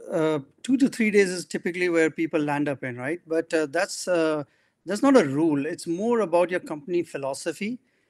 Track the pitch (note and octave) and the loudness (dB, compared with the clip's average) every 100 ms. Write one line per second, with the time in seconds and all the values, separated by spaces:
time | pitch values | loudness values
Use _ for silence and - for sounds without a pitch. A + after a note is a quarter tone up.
0 | - F3 D#3 D3+ C3 _ - B3+ B3+ - | -6 0 0 0 -4 _ -2 2 2 2
1 | G#3+ G3+ F#3+ F3+ - G3 F#3+ F3 F3+ E3 | 2 4 4 0 -6 -6 -6 -2 0 2
2 | D#3+ D#3 D#3+ E3 D3 C#3+ D3 C3+ C3 A#2+ | 2 0 -2 0 0 0 -2 -4 -8 -8
3 | B2+ E3+ - D#3+ D#3+ D#3+ D3+ D#3+ F#3+ - | -6 -8 -4 -4 0 0 0 -2 -4 -4
4 | - F3 D#3+ D3+ C#3+ _ _ _ D#3+ G3+ | -2 0 2 0 -6 _ _ _ -8 0
5 | C4+ C4 D3 C#3 E3 C#3+ C#3+ F3 - E3+ | 6 6 4 2 2 2 -2 -6 -6 -2
6 | A3+ A#3+ F#3+ E3+ F3+ F3+ - D#3 C#3+ F3 | 0 0 2 2 2 -2 -6 -10 -4 -4
7 | E3 D3+ C3+ C#3 F3 D3 G#3 A#3+ _ _ | -4 -6 -6 -6 -8 -6 -8 -10 _ _
8 | _ | _